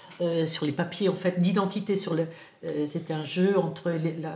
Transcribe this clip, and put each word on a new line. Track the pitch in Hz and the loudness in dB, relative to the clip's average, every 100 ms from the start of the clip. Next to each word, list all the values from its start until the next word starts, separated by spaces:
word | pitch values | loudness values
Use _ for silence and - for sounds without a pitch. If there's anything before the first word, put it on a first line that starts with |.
| - - | -14 -2
euh, | 175 165 160 | 0 2 0
sur | - 151 | 0 0
les | |
papiers, | 139 170 - 190 | 0 -2 0 0
en | - | 2
fait, | 180 180 | 0 2
d'identité. | 175 208 190 214 202 190 | 4 4 2 0 -2 -2
Sur | 175 160 | 0 0
le, | 160 - - - | -2 -6 -20 -12
euh, | 165 151 147 | -6 -2 -2
c'était | 170 160 | -4 -4
un | 160 | -4
jeu | 147 180 190 190 | -2 2 4 4
entre | 165 - 175 | 2 -2 -2
les, | 165 160 160 | 0 -2 -2
la, | 156 | -6